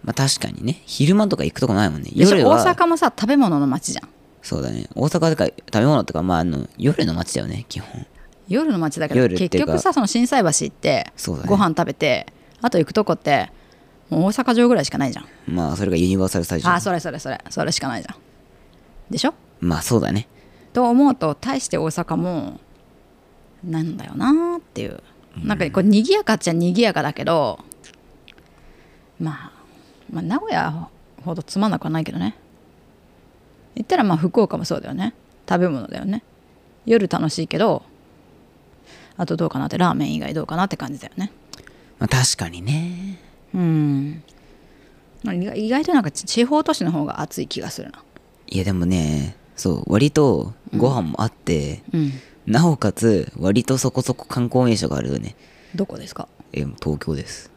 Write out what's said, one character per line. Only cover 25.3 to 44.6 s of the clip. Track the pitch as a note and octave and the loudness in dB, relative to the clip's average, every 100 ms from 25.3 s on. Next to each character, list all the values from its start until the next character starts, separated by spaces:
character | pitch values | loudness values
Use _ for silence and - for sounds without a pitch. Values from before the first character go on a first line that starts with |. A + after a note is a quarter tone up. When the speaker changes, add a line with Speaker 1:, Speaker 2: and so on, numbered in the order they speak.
| - | -8
Speaker 1:
う | |
ん。 | D#2+ | -6
Speaker 2:
な | G2 | -2
ん | |
か、 | D#3 | -2
こ | - | 2
う、 | |
賑 | F#3+ G#3 B3 G4+ | 6 6 4 2
や | |
か | - A3 | 2 0
っ | |
ち | - | 0
ゃ | |
賑 | E3 F3 F3+ | 0 2 2
や | A#3 | 2
か | E3+ | 0
だ | C#3+ | -4
け | - - | -4 0
ど、 | E3 B2+ F2+ - - - - _ - - - - - - - - _ _ _ | 0 0 -4 -14 -20 -20 -20 _ -20 -20 -20 -20 -20 -20 -20 -20 _ _ _
ま | D#3+ | -8
あ、 | C#3+ D#3+ - - - - _ - | -8 -16 -20 -20 -20 -20 _ -12
ま | E3+ | -8
あ、 | |
名 | E3 B3+ | -4 -4
古 | A4 | -2
屋 | E3+ E3+ D#3 E3+ - - - | -2 -2 -6 -12 -18 -20 -14
ほ | F3 | -10
ど | E3+ | -8
つ | - G3 | -6 -2
ま | G#3+ | 0
ん | |
な | - | -2
く | E3+ | -4
は | |
な | D#3+ | -4
い | |
け | D#3 | -4
ど | - | -4
ね。 | F#3+ - _ _ _ _ _ _ _ _ _ _ _ _ - | -6 -8 _ _ _ _ _ _ _ _ _ _ _ _ -16
言 | - | -12
っ | A3 | -4
た | F#4 | 0
ら、 | |
ま | G#3+ | 2
あ、 | D#3+ | 0
福 | E3+ A#3+ | 2 2
岡 | G#3 - | 0 -2
も | E3+ | -6
そ | E3+ | -6
う | |
だ | - | -6
よ | |
ね。 | - G3+ - _ _ - | -6 -6 -8 _ _ -2
食 | F3+ | 0
べ | F3+ | 2
物 | C3+ G#2+ | 0 -6
だ | - | -8
よ | G3 | -6
ね。 | G#3+ _ _ _ _ _ _ - | -6 _ _ _ _ _ _ 2
夜 | A3+ F#3+ | 2 4
楽 | E3 D#3+ | 0 -2
し | - | -2
い | D#3+ | -4
け | - | 0
ど、 | G#3+ D#3 - _ _ _ _ - _ _ _ _ _ - - - | 2 0 -4 _ _ _ _ -20 _ _ _ _ _ -20 -20 -10
あ | F3 | -4
と | E3 | -2
ど | D#3+ | -2
う | |
か | - | -2
な | D3+ | -6
っ | |
て、 | - | 0
ラ | F3+ | 0
ー | - | 2
メ | C#3+ | -2
ン | |
以 | D#3 | -4
外 | C#3 D3+ | -6 -6
ど | |
う | D3+ | -6
か | E3 | -2
な | G3 | -2
っ | |
て | D#3+ | -4
感 | C3+ | -10
じ | C#3 | -12
だ | - | -12
よ | - | -8
ね。 | G3+ - _ - - - - _ | -8 -10 _ -20 -20 -20 -20 _
Speaker 1:
ま | G#2+ | 0
あ、 | |
確 | B2+ B2+ - | 2 2 -2
か | E2 | -6
に | F2 | -8
ね。 | F#2+ D3+ E3+ F3 G3 F#3 - _ _ | -4 -4 -4 -8 -10 -12 -18 _ _
Speaker 2:
う | F#3 | -2
ん。 | E3+ D#3+ D3 C#3 C#3+ D#3+ - - - - | 0 2 2 0 -2 -8 -18 -20 -20 -20